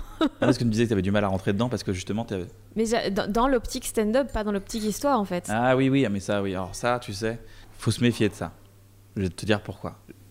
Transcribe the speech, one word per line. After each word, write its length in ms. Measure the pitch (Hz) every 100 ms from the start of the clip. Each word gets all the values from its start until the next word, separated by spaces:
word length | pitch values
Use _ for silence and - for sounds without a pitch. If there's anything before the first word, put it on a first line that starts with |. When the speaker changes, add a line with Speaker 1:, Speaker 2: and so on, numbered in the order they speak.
| -
Speaker 1:
<laughs> 120 | -
Speaker 2:
Ah, 80 | 302 -
parce 180 | - 127
que 60 |
tu 20 | 120
me 40 |
disais 140 | 107
que 60 | 117
t'avais 100 | 104
du 100 | 95
mal 120 | 104
à 40 | 101
rentrer 240 | 95 -
dedans 140 | 101 123
parce 120 | 113
que 100 | -
justement 300 | 92 - 101 117
t'avais 200 | 98 87 - -
Speaker 1:
Mais 100 | -
j'a-, 240 | 220 233 -
dans, 220 | 196 -
dans 180 | 208 247
l'optique 380 | 180 - 254 -
stand-up, 440 | - 214 240 262
pas 120 | 220
dans 80 | 214
l'optique 300 | 202 196 226
histoire, 340 | 214 196 285 262
en 60 |
fait. 220 | 196 175 -
Speaker 2:
Ah 280 | 107 127 131
oui, 120 | 135
oui, 180 | 135 120
mais 100 | 101
ça, 220 | 95 101
oui. 100 | 98
Alors 200 | 92 90
ça, 240 | - 120 123
tu 140 | -
sais, 240 | 101 110 120 - - - -
faut 120 | -
se 120 | 110
méfier 260 | 120 110 107
de 60 |
ça. 180 | - 85 - - - - - - -
Je 60 |
vais 60 | 95
te 160 | - 95
dire 160 | 104
pourquoi. 340 | - 98 87 - - - -